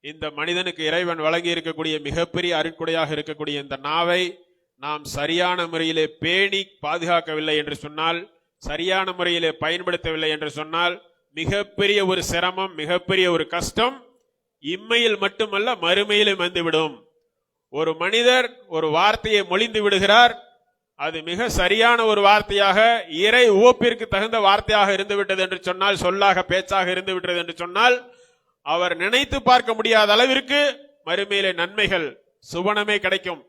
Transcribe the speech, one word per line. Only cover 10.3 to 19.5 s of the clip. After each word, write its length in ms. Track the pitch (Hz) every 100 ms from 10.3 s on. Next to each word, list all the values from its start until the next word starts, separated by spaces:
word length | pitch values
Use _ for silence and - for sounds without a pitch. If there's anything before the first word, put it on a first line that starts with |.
| 151
என்று 140 | 151 147
சொன்னால், 360 | 156 165 175 180 _ _ _ 151
மிகப்பெரிய 600 | 160 202 202 - 202 208 190
ஒரு 100 | 185 156
சிரமம், 420 | 170 180 185 190 160
மிகப்பெரிய 460 | 151 180 180 190 180 165
ஒரு 120 | 156 170
கஷ்டம் 400 | - - 247 269 - _ _ _ _ _
இம்மையில் 560 | 139 180 220 233 233 202
மட்டுமல்ல 520 | 196 - 220 196 226 220 170
மறுமையிலும் 560 | 190 208 208 208 190 175
வந்துவிடும். 500 | 180 165 156 156 120 _ _ _ _ _ _ _
ஒரு 180 | 139 160 160
மனிதர் 460 | 180 226 240 254 240 - - 160
ஒரு 120 | 160 156
வார்த்தையை 440 | 202 220 220 208 175